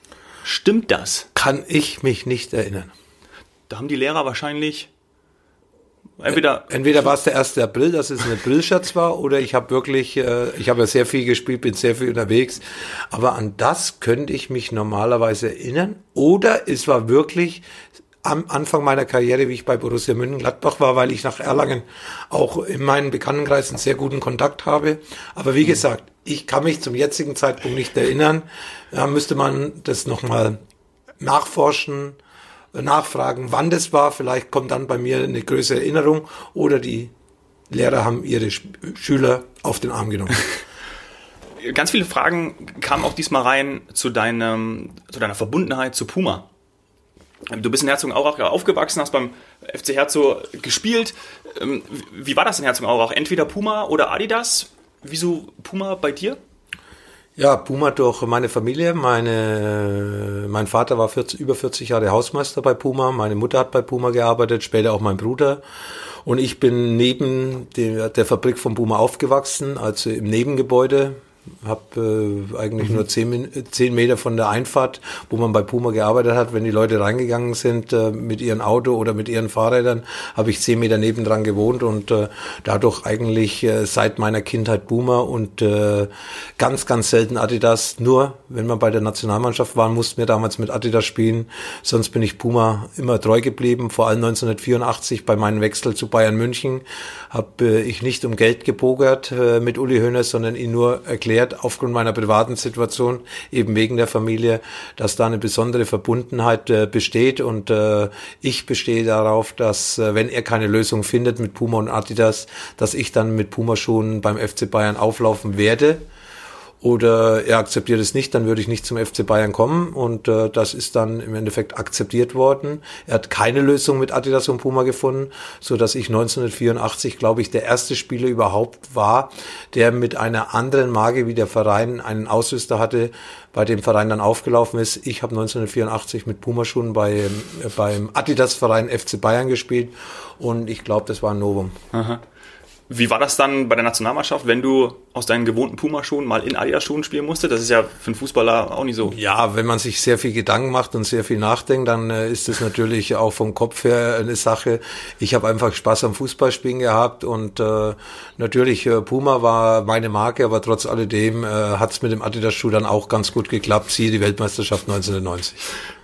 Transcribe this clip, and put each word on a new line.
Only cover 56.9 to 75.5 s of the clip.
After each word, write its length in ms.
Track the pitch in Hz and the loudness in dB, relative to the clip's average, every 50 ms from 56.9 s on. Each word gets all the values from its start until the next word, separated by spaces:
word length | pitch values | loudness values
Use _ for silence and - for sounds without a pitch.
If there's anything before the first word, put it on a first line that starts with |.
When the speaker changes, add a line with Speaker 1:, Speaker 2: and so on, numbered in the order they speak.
| - - - - - - _ _ _ | -20 -20 -20 -20 -20 -20 _ _ _
Speaker 2:
Ja, 200 | - 135 139 135 | 2 4 4 4
Puma 360 | 117 - - 131 139 151 143 | 4 0 -4 -2 0 0 2
durch 320 | 139 - 135 120 117 - - | 4 4 4 4 2 2 0
meine 260 | 117 117 120 123 113 | 0 0 0 0 0
Familie. 460 | - 123 107 120 131 151 170 170 170 | -2 -2 -2 -2 0 0 0 0 0
Meine, 1500 | 170 139 127 120 117 117 117 113 113 110 110 107 107 104 104 104 104 104 101 101 101 101 104 104 104 104 101 101 101 104 101 | 0 2 2 2 2 2 0 0 0 0 0 0 0 0 0 0 0 0 -2 -2 -2 -4 -4 -4 -6 -6 -6 -6 -6 -6 -4
mein 160 | 101 107 107 | -2 -2 -2
Vater 320 | 98 - 113 120 - 131 117 | 0 0 0 2 2 2 2
war 120 | 113 110 | 2 2
vierzig, 300 | - 131 123 - - - | 0 -2 -4 -4 -6 -4
über 140 | 143 131 131 | -2 -2 -2
vierzig 360 | 123 - 127 - - 131 110 | -2 -2 -4 -4 -6 -4 -2
Jahre 200 | 123 113 107 98 | 0 2 2 4
Hausmeister 540 | 95 113 123 - - 143 143 - - 139 127 | 4 2 2 0 -2 -4 -4 -4 -4 0 2
bei 100 | 135 123 | 2 2
Puma. 380 | 131 - 139 131 135 131 131 | 2 0 -2 0 0 0 0
Meine 240 | 131 120 107 107 107 | 0 0 -2 -2 0
Mutter 240 | 104 110 123 - 131 | -2 0 2 2 2
hat 100 | 127 - | 2 2
bei 140 | - 131 117 | 0 0 0
Puma 260 | - 131 123 123 123 | 0 -2 -2 0 0
gearbeitet, 540 | 120 123 117 117 117 113 120 117 117 110 - | 2 2 2 4 4 2 2 2 0 -2 -2
später 280 | - - 113 107 113 | 0 0 2 2 2
auch 100 | 110 101 | 2 0
mein 160 | 107 104 95 92 | 0 0 -2 0
Bruder. 440 | 101 113 127 127 147 139 139 143 - - - - - - - - - - - - - | -2 -4 0 2 2 2 2 0 -6 -14 -18 -18 -16 -16 -16 -16 -16 -16 -16 -10 -4
Und 140 | - 120 127 | -2 0 0
ich 200 | 135 123 - - | 0 -2 0 2
bin 380 | - 127 120 120 120 117 113 117 | 4 4 4 4 2 2 2 4
neben 720 | 120 123 127 123 156 131 131 131 131 131 131 127 120 - - | 2 2 2 0 0 0 0 -2 -2 -4 -6 -8 -12 -8 -4
der, 340 | - 117 110 110 110 110 110 | -2 -2 -2 -2 -2 -4 0
der 160 | - - 110 | 0 0 2
Fabrik 320 | - 123 107 - 127 117 - | 2 2 2 2 0 0 0
von 160 | - 123 110 | -2 -4 -2
Puma 240 | 113 117 110 110 104 | 0 0 2 2 2
aufgewachsen, 800 | 113 131 - - - 127 131 139 139 - - - 143 139 139 131 | 2 2 2 -2 0 2 2 2 0 -2 -6 -6 -6 -6 -6 -4
also 320 | 113 110 104 - - 117 | -4 -4 -4 -4 -4 -4
im 140 | 110 - 110 | -4 -4 -2
Nebengebäude. 920 | 104 107 113 123 139 143 131 131 120 127 123 127 131 139 139 139 139 135 - - _ _ _ _ - - - - | 0 0 0 0 0 2 2 2 4 4 4 4 6 4 2 2 0 -4 -10 -18 _ _ _ _ -20 -20 -12 -8
Hab, 300 | 107 107 - - - - | -6 -6 -6 -8 -8 -6
äh, 640 | 120 113 110 107 110 107 104 101 101 98 98 - - | -2 -2 0 0 0 0 0 -2 -4 -6 -6 -6 -6
eigentlich 320 | 110 107 113 110 107 104 | -4 -4 -2 -2 -2 0
Speaker 1:
Mhm. 60 | 107 | 0
Speaker 2:
nur 120 | 110 104 - | 0 0 0
zehn 220 | - 120 113 120 | 0 0 0 0
Min-, 200 | 123 120 131 - - - - - | 0 -2 -4 -6 -8 -10 -10 -6
zehn 240 | - - 127 127 120 | 0 2 2 2 4
Meter 220 | 117 117 120 123 - | 4 4 4 2 2
von 180 | - 123 113 | 0 -2 0
der 140 | 113 113 104 | 0 2 2
Einfahrt, 500 | 104 117 131 - - 143 131 127 - - - - - - - - | 0 0 -2 0 2 2 2 2 -2 -8 -14 -14 -14 -14 -10 -6
wo 80 | - 113 | -2 0
man 160 | 117 113 | 0 2